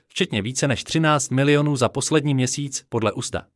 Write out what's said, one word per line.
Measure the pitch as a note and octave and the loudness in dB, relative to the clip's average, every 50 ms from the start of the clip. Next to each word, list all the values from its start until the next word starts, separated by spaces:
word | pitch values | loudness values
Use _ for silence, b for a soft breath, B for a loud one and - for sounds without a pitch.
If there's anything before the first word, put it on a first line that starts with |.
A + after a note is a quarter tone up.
| b b | b b
včetně | - - F#3+ - - G#2+ | -4 -2 -2 -2 -2 -2
více | G2 A#2+ B2+ - D3+ C#3 | -2 -4 -2 -2 0 0
než | C3+ - - | 0 -2 -4
třináct | - - E3 D#3+ D#3 D3+ C#3+ - - | -2 0 0 2 2 2 2 0 0
milionů | B2+ C3 C#3 C#3+ D3 D3 D3 D3 D3 | 0 2 4 4 4 4 4 2 0
za | B2 B2 G#2+ | 2 0 0
poslední | - C3+ - - D#3+ D#3 C#3 D3 C#3 | 0 -2 -2 0 2 2 2 2 2
měsíc, | C3 B2+ B2 - D3 C#3+ C#3 - - - _ | 2 0 0 -2 -4 -6 -8 -8 -10 -10 _
podle | - A#2 G#2+ G#2 - | -4 -2 -2 -2 -2
usta. | - - - - - - _ _ | -4 -6 -8 -8 -10 -10 _ _